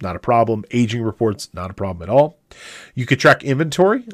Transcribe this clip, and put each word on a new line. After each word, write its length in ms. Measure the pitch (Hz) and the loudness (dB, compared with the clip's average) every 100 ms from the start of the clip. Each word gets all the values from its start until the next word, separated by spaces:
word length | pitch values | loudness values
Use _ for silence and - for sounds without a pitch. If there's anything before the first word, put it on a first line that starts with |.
not 140 | 95 87 | -10 -6
a 40 | |
problem. 460 | - 117 113 107 98 | 0 2 2 0 -2
Aging 320 | 120 113 120 | 0 0 -2
reports, 460 | 113 - 113 101 - | -4 -2 -2 -2 -8
not 160 | 90 92 | -12 -12
a 60 | 101 | -8
problem 260 | 95 87 | -8 -8
at 100 | 85 | 0
all. 280 | 127 156 - _ - - - - - | 2 2 -2 _ -20 -20 -20 -14 -8
You 100 | 120 | -4
could 140 | 131 | 2
track 240 | 156 - | 4 4
inventory, 600 | 139 135 160 160 190 247 233 | 2 -2 0 2 2 2 -4